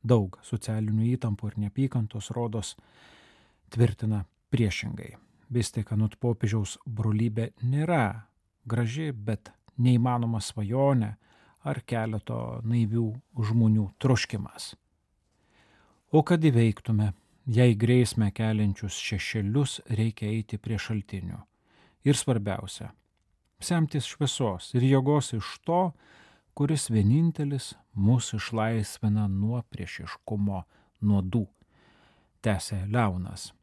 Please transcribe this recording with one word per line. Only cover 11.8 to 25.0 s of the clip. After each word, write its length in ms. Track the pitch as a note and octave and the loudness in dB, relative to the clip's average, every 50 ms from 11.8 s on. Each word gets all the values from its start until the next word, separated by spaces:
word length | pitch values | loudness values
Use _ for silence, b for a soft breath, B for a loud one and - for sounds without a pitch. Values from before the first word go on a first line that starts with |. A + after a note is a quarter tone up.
| - | -6
keleto 760 | - A#2+ A#2 A2 A2+ A2 G#2+ - - A#2 A#2 A#2 A#2 A#2+ A#2 A#2 | -6 -4 -4 -2 -2 -4 -6 -6 -6 -6 -6 -6 -6 -8 -6 -4
naivių 440 | A2 A#2 A#2+ A#2 G#2 A2 A#2 A#2 A2 A2 B2+ _ _ _ | 0 2 2 2 2 0 0 -2 -2 -4 -8 _ _ _
žmonių 540 | - A2 G#2 A2+ A#2+ A2+ A2 G#2+ A2 G#2 F#2+ - _ | -4 -2 2 2 4 6 6 4 4 2 -2 -6 _
troškimas. 760 | - C3 C3 A2+ - - - G2+ - - - - - - - _ _ _ _ _ _ _ _ _ _ _ b b b b b b b b b b b b b b b _ - | 2 2 2 2 0 -4 -6 -6 -8 -8 -10 -14 -16 -16 -16 _ _ _ _ _ _ _ _ _ _ _ b b b b b b b b b b b b b b b _ 4
O 100 | D#3 D3+ | 4 4
kad 200 | - F3+ E3+ D#3+ | 6 2 4 4
įveiktume, 680 | D#3+ B2+ A#2 A#2 A2+ G2+ - - - A2 G#2 G#2+ G#2 F#2 _ _ _ _ _ _ C3 | 6 6 6 6 4 2 0 -2 0 0 2 2 0 -2 _ _ _ _ _ _ 0
jei 280 | A2+ A2+ B2 B2 A2+ G#2 | 4 6 6 6 6 4
grėsmę 540 | A#2 A#2 B2 B2+ B2 A2+ - - A2 G2+ - | 4 4 6 6 4 4 2 0 0 0 0
keliančius 640 | - A2 A2 A2 G#2+ G#2+ G#2 G2 - - G2 - - | -2 -2 0 0 2 2 0 0 -2 -6 -8 -8 -8
šešėlius, 840 | - - A2 F#2+ - - - A2+ G2+ G2+ G#2+ C#3 D3 C3+ - - - - | -6 -4 -4 -4 -4 -4 -4 -4 -2 0 0 0 0 0 -4 -10 -6 -4
reikia 440 | A#2 G2+ A2 A2+ A2 - A2 G#2 | -2 0 0 0 -2 -4 -4 -4
eiti 260 | A2 A2+ G#2+ - - G#2 | -2 -4 -4 -6 -8 -10
prie 220 | - - A2 G2+ | -6 -4 -6 -6
šaltinių. 580 | - - A2+ G#2 G2+ - - F#2+ F2+ F2+ - - - _ b b b b b b b b b b _ | -4 -4 -4 -4 -4 -6 -10 -8 -8 -8 -10 -12 -16 _ b b b b b b b b b b _
Ir 120 | C#3 C#3+ - | 0 2 2
svarbiausia, 720 | - - B2+ A2+ G2+ G2+ F#2+ G2 - G2 - - - - - _ _ _ _ _ _ _ _ _ _ _ _ _ | 2 0 0 0 0 -2 -4 -6 -6 -12 -12 -14 -14 -16 -16 _ _ _ _ _ _ _ _ _ _ _ _ _
semtis 460 | - - F3 E3+ D#3+ D3 - - B2 - | -4 -2 2 2 2 0 0 -4 -4 -4
šviesos 600 | - _ D3 C3 - - C3+ A2 F#2 F2 - - - | -4 _ -2 -2 -2 0 -2 -2 -2 -4 -10 -2 0
ir 140 | B2 B2 C3 | 2 4 6
jėgos 460 | C#3 C3+ | 4 4